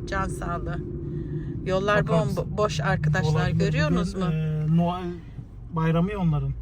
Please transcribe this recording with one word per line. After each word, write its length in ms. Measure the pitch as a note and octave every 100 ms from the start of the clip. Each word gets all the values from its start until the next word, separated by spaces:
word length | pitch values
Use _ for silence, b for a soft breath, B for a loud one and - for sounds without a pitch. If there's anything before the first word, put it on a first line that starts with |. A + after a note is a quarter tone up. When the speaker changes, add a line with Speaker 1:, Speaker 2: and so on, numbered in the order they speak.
| -
Speaker 1:
Can 220 | F#3+ F#3+
sağlığı. 500 | - F3 E3+ E3 - - - B B B B B B F#3
Yollar 400 | F#3+ G3+ G#3 -
Speaker 2:
Bakarız. 280 | E3 G3+ F3+
Speaker 1:
bom-, 200 | - G#3+
boş 240 | G#3+ -
arkadaşlar, 500 | F#3 F#3 D#3 F#3 -
Speaker 2:
Olabilir. 280 | E3+ F3+ E3
Speaker 1:
görüyorsunuz 560 | - D3+ G#3+ - F3+
Speaker 2:
Bugün, 120 | F#3+ E3
Speaker 1:
mu? 40 |
Speaker 2:
e, 420 | D#3 D#3 D#3 D#3 E3
Noel 280 | E3+ F3+ F3 F3 - - - - -
bayramı 380 | E3 D#3+ E3 F#3
ya 60 | G#3
onların. 340 | E3 C#3+ C3+ -